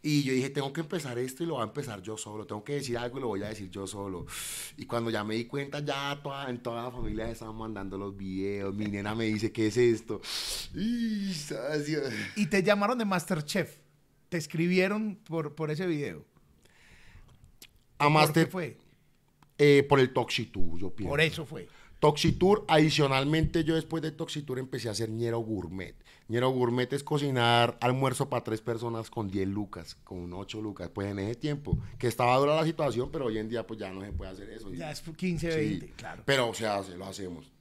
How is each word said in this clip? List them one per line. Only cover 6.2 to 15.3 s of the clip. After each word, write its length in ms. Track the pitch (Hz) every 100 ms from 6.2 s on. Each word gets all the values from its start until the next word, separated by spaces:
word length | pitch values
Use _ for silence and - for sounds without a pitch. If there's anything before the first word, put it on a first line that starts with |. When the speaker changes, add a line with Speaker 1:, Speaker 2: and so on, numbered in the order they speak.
Speaker 1:
toda, 260 | 147 139 139
en 140 | 120
toda 220 | 120 117
la 60 | 120
familia 360 | 123 110 107 113
estaban 280 | 113 110 110
mandando 420 | 110 107 98 98
los 180 | 101 98
videos. 560 | 98 95 98 101 98 98
Mi 100 | 104
nena 300 | 101 101 110
me 80 |
dice, 260 | 113 107 110
"¿Qué 160 | - 110
es 100 | 113
esto?". 440 | 120 110 - 104 - - - - -
Y, 640 | - 214 240 233 214 196
socio. 640 | 170 147 143 127 151 147 156 135 110 104 -
Speaker 2:
Y 100 | 196
te 160 | 196
llamaron 340 | 185 202 202 254
de 80 | 214
MasterChef. 720 | 185 165 170 151 196 156 - _ _ _ _ _
Te 80 | 175
escribieron 800 | 156 165 170 185 190 208 220 185
por, 300 | -